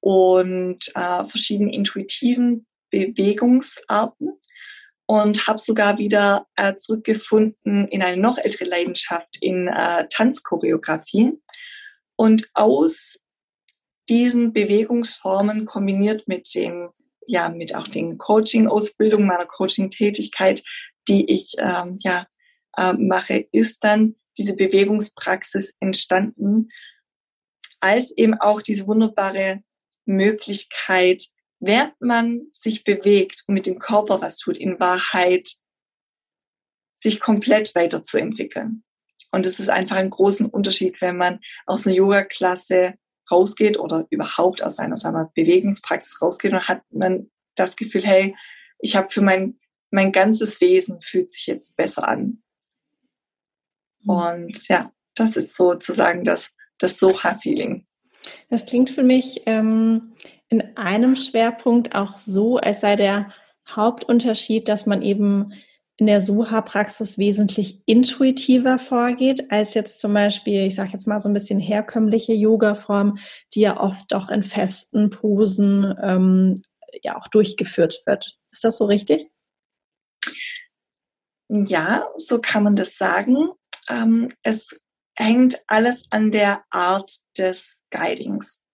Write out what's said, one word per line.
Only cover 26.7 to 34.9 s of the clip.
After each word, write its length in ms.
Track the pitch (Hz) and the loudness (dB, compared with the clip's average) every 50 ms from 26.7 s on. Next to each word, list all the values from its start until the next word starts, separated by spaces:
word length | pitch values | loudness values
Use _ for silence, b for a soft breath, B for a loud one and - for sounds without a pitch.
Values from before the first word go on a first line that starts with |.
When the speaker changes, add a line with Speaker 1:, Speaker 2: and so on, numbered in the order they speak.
| B B B B B B B B _ _ _ _ _ _ _ _ _ _ - - _ _ | B B B B B B B B _ _ _ _ _ _ _ _ _ _ -20 -20 _ _
Speaker 1:
als 300 | - 190 202 233 254 254 - | 0 2 2 2 0 -4 0
eben 180 | - 226 220 220 | 2 2 2 2
auch 280 | 214 - 208 208 214 - | 2 2 2 2 0 0
diese 240 | - 214 196 196 | -6 -6 -6 -2
wunderbare 760 | 190 214 220 226 214 214 - 196 190 190 196 196 196 190 196 202 _ _ _ _ _ _ _ _ | -2 2 2 2 2 0 -2 -4 -2 -2 -2 -2 -2 -4 -6 _ _ _ _ _ _ _ _ _
Möglichkeit, 1160 | - 190 190 190 208 220 214 - - 202 202 - _ - - - - 190 185 185 185 185 185 - - _ _ _ _ _ _ | -2 0 2 2 2 2 0 -6 -8 -8 -8 -8 _ -12 -10 -4 -2 0 2 4 2 2 0 -2 -14 _ _ _ _ _ _
während 400 | - 185 208 240 285 302 - _ | -2 0 2 2 2 0 -4 _
man 420 | - 240 240 233 233 233 233 240 269 - | -4 -2 0 0 0 0 -2 -4 -8 -14
sich 340 | _ - - 226 214 214 _ | _ -8 -6 -6 -6 -4 _
bewegt 600 | - 202 196 - 202 208 202 185 190 - - - | -2 -2 0 4 4 4 4 4 0 -4 -12 -4
und 80 | - 202 | -2 -2
mit 120 | 196 - | -2 -2
dem 120 | - 185 185 | -4 -6 -6
Körper 420 | - - 220 208 214 208 196 190 | -6 0 0 0 2 2 -2 -2
was 180 | - 175 - - | -2 -6 -8 -8
tut, 200 | - - - - | -6 -6 -6 -4
in 220 | - 190 185 - | -4 -6 -4 -2
Wahrheit 720 | 185 180 | 0 0